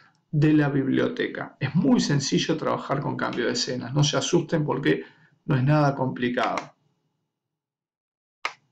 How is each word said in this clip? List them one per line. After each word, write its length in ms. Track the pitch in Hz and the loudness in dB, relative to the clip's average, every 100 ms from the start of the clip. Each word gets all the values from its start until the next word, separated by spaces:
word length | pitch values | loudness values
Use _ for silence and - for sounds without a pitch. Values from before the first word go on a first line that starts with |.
| _ _ _ | _ _ _
de 220 | 147 151 | 2 4
la 160 | 151 143 | 4 4
biblioteca. 840 | 139 135 127 123 - - - - - | 0 0 2 0 -2 -4 -6 -12 -8
Es 160 | 127 175 | -2 2
muy 240 | 262 233 | 4 4
sencillo 580 | - 143 - - - 151 | 4 0 0 0 0 -2
trabajar 420 | 127 117 - 139 | -2 -4 -2 -4
con 160 | 143 123 | -4 -4
cambio 300 | 120 - 117 | -4 -2 -2
de 80 | |
escenas, 400 | 123 - 123 123 | -2 -4 -6 -4
no 100 | 143 | 0
se 140 | 147 139 | 0 0
asusten 480 | - 170 - 160 147 | 0 -2 0 -2 -2
porque 380 | 147 151 - - _ _ _ - | -2 0 -2 -4 _ _ _ -2
no 100 | 135 | 2
es 80 | |
nada 300 | 131 151 143 | 4 4 2
complicado. 800 | 139 127 123 123 123 107 92 - _ _ _ _ _ _ _ _ _ _ _ _ _ _ _ _ _ - - _ | 0 -4 -2 -2 0 -2 -4 -8 _ _ _ _ _ _ _ _ _ _ _ _ _ _ _ _ _ -14 -14 _